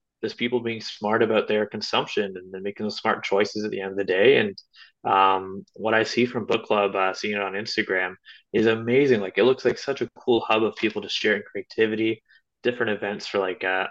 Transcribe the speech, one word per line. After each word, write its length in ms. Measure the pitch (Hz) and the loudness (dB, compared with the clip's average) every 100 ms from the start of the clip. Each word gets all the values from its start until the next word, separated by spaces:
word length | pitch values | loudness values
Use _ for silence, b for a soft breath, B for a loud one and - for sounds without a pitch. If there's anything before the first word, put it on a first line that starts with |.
| _ _ | _ _
Just 160 | 110 - | -8 -4
people 220 | 120 123 | -2 -2
being 220 | 113 113 | -2 -8
smart 420 | - - 104 113 | -10 -6 -2 2
about 240 | 110 110 - | 4 2 2
their 180 | 107 104 | 0 0
consumption 680 | 110 - 110 147 - 101 92 | -4 -2 -2 -2 -4 -4 -6
and 180 | 92 | -12
then 80 | 95 | -10
making 240 | 98 101 107 | -10 -6 -8
those 120 | 101 | -4
smart 260 | 110 113 | -2 -2
choices 400 | - 98 104 107 | 0 0 0 -2
at 80 | 107 | -6
the 80 | 104 | -6
end 120 | 98 | -6
of 60 | 98 | -4
the 60 | |
day. 340 | 92 92 113 135 | 0 4 6 6
And, 240 | 107 95 _ B B _ - | 2 -4 _ B B _ 0
um, 600 | 98 95 95 95 98 - - | 4 4 4 -2 -10 -14 -6
what 180 | 107 | 0
I 100 | 110 | 2
see 220 | 110 - 123 | 2 2 0
from 200 | 123 101 | 0 -2
book 200 | 113 - | -2 2
club, 280 | 107 101 | 2 2
uh, 200 | 98 95 | 2 0
seeing 220 | 92 107 104 | -2 -4 -4
it 60 | |
on 120 | 98 | -4
Instagram 600 | 95 113 - 107 92 90 92 B B _ | -4 -4 -4 -2 -2 -2 -6 B B _
is 140 | 110 110 | 2 2
amazing. 560 | 113 113 127 143 113 | 2 2 2 4 4
Like, 160 | 95 98 | 2 2
it 80 | 120 | 4
looks 180 | 131 | 4
like 140 | 123 117 | 0 -2
such 240 | - 131 | -4 -4
a 80 | 117 - | -6 -6
cool 220 | - 113 | 0 0
hub 200 | - 110 | 2 2
of 140 | 110 - | 2 0
people 260 | 110 107 | -4 -4
just 140 | 95 - | -6 -2
sharing 260 | 110 104 - | 0 0 -2
creativity, 720 | 101 - - 110 110 113 110 b b _ _ | -12 -10 0 0 2 -2 -2 b b _ _
different 280 | 120 123 113 | -4 -2 -2
events 360 | 101 104 104 - | -2 -4 -6 -4
for, 120 | 101 | -2
like, 240 | 95 90 | -2 -2
a, 240 | 92 92 95 | -2 -2 0